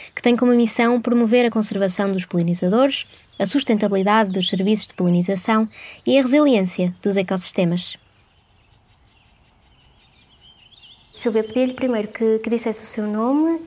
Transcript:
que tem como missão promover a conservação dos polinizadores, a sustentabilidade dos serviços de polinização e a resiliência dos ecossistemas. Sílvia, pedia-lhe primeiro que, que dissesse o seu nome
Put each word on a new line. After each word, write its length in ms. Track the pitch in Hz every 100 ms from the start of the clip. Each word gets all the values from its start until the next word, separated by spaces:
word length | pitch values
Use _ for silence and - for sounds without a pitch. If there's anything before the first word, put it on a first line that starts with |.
| - -
que 60 |
tem 160 | 240 240
como 160 | 247
missão 480 | 240 233 - 233 247
promover 440 | 240 240 226 247 240
a 60 |
conservação 580 | 226 214 196 196 185 202
dos 100 | 190
polinizadores, 840 | 185 175 170 175 180 220 277 - - - _ -
a 60 | 208
sustentabilidade 880 | 285 262 208 208 196 196 220 202
dos 180 | 185 180
serviços 380 | 185 196 214 -
de 60 |
polinização 760 | - 180 175 175 196 - 220 220 - - - -
e 120 | 262
a 40 |
resiliência 720 | 254 294 294 220 185 - 180 180
dos 140 | 202 196
ecossistemas. 760 | 185 190 - - 175 180 - - - - _ _ _ _ _ _ _ _ _ _ _ _ _ _ _ _ _ _ _ _ _ _ - - - - - - - -
Sílvia, 280 | 240 220
pedia-lhe 300 | 214 233 262
primeiro 340 | 254 262 220 208
que, 320 | - 220 220
que 100 | 220
dissesse 340 | 233 240 214
o 20 | -
seu 200 | - 214
nome 540 | 214 233 294 320 330